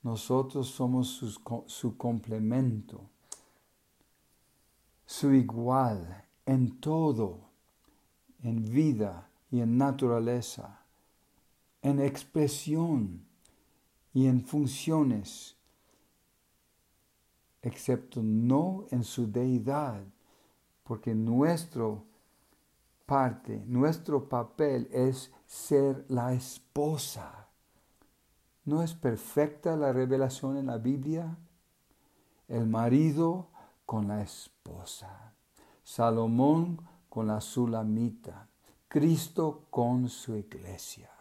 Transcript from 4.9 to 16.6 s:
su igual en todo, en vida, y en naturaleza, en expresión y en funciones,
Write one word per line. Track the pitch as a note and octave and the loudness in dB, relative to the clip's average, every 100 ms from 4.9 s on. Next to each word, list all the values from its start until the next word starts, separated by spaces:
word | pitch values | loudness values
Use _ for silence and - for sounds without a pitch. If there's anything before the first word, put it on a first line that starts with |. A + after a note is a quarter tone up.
| _ _ | _ _
su | - C#3+ | -2 4
igual | C3+ A#2 A2+ A#2+ C3 B2 G2+ E2+ F#2 - _ - | 4 4 -2 0 2 2 -2 -8 -14 -20 _ 0
en | C3+ B2 - | 2 2 0
todo, | D3+ D#3+ D#3+ A2+ G#2 F2 - _ _ _ _ _ _ _ _ _ | -2 0 2 0 -2 -6 -18 _ _ _ _ _ _ _ _ _
en | A#2 A2+ | -4 -2
vida, | A2 B2 D#3 A2+ G#2 F2 - _ _ | 0 4 4 2 -2 -4 -18 _ _
y | B2 | 0
en | A#2 A#2+ | 4 4
naturaleza, | C#3 C3+ B2+ A#2 A#2 B2 A2+ - - G2+ _ _ _ _ _ _ _ _ _ _ | 2 2 2 2 2 -2 -4 -12 -16 -20 _ _ _ _ _ _ _ _ _ _
en | C#3 C#3 | 0 2
expresión | C#3 C3+ - D#3+ D3 - - D#3 E3+ D3 G2+ F2 - _ _ _ _ _ _ _ _ | 2 -2 -4 2 2 0 -2 0 2 2 0 -6 -16 _ _ _ _ _ _ _ _
y | C3 C3 | 4 6
en | B2+ B2+ | 4 2
funciones, | D3+ C3+ - - D#3+ C#3 A2 G2 - - _ _ _ _ _ _ _ _ _ _ _ | 0 0 -2 0 2 4 2 -4 -14 -18 _ _ _ _ _ _ _ _ _ _ _